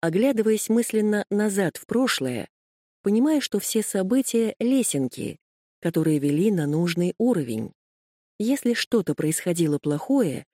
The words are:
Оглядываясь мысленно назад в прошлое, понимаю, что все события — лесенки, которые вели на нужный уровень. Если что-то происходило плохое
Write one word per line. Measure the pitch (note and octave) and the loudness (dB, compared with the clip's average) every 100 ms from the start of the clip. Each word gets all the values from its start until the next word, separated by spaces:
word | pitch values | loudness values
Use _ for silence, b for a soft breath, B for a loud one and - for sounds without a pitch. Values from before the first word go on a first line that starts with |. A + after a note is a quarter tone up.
Оглядываясь | E3 E3+ B3+ A#3+ G#3+ A3 - | 0 2 2 2 2 0 2
мысленно | A3+ A#3 A3 G#3+ G#3 - | 0 2 0 0 0 0
назад | G3+ G#3+ G3 F#3 - | 0 0 2 0 -2
в | |
прошлое, | - A#3 B3+ - C3 B2 - _ _ _ _ _ | -4 0 0 0 -4 -4 -8 _ _ _ _ _
понимаю, | - G#3+ C#4 D#4 | 0 2 2 2
что | - G3+ | 0 -4
все | - A3 | -2 -4
события — | G#3 G3+ F#3+ B3 C4 A#3 A3+ - | -2 -2 0 0 0 0 -2 -2
лесенки, | A#3 C4+ A#3 C#3+ C3 - B2 - _ _ _ _ | 0 0 0 0 -2 -4 -10 -10 _ _ _ _
которые | E3+ E3 D#3+ D3+ | -2 0 2 2
вели | C#3+ D3 G3+ | 2 2 2
на | G3 D3 | 2 0
нужный | D3+ F3 E3+ F3 - | 0 0 0 -2 0
уровень. | A#3 A3 C3 A2 A2+ - _ _ _ _ _ _ | 0 0 -2 -6 -8 -12 _ _ _ _ _ _
Если | G#3+ C4+ A#3+ | -2 0 0
что-то | A#3 - A#3 F3+ D3 | -2 0 0 0 -2
происходило | D#3 D#3+ - E3+ D#3+ D3 | 0 -2 -2 0 0 0
плохое | D3+ D3 - C#4 G3+ B2+ - | 0 -4 0 0 0 -2 -12